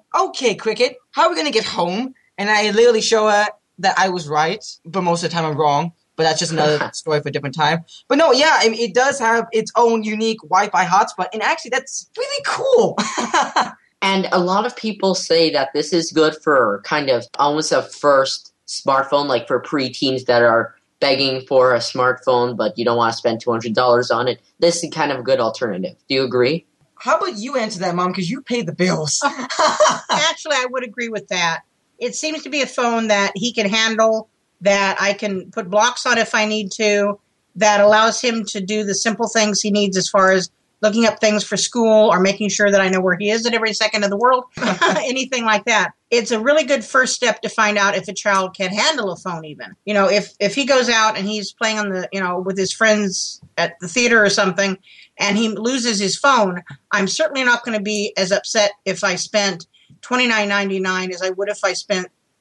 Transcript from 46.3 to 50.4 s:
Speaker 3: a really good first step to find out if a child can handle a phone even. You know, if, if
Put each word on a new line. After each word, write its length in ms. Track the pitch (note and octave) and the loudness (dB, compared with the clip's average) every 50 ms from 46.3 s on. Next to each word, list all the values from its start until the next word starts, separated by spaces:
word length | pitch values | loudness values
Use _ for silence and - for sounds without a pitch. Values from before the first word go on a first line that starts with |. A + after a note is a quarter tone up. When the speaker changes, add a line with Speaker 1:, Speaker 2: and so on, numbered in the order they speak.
Speaker 3:
a 80 | A#3+ G#3+ | -2 0
really 240 | A3 C4+ D4 D#4+ | 2 4 4 4
good 220 | D4+ B3 C#4 A#3 G#3+ | 2 2 0 -2 -2
first 300 | - - B3+ B3+ B3+ - | 0 0 0 2 0 -2
step 280 | - B3 A#3 G#3+ - | 0 0 -2 -2 -2
to 60 | - G3+ | -6 -6
find 280 | - - G#3+ G#3 G#3 | -2 0 0 0 2
out 200 | G3+ G3 G3+ E3 | 2 0 0 0
if 100 | F#3 F3 | -2 -4
a 60 | G#3 | -8
child 420 | F#3+ - - G#3 G3 F#3+ F#3+ F3+ - | -10 -6 -2 0 0 0 0 -2 -4
can 160 | - F#3+ F#3 | -6 -6 -4
handle 400 | G3 G#3 B3 D#4 D#4+ C4 G#3+ F#3+ | -2 0 0 0 0 -2 -4 -6
a 60 | E3+ | -6
phone 280 | - - F#3 E3+ D#3+ D#3 | -8 -8 -8 -8 -8 -10
even. 300 | D#3 D3 - - F3+ - - _ | -14 -16 -16 -16 -18 -18 -12 _
You 100 | G3 G#3 | -2 0
know, 140 | G3+ G3 F#3 | 2 2 4
if, 240 | G3 G#3 G3+ - - | 2 2 0 -2 -4
if 160 | - | -4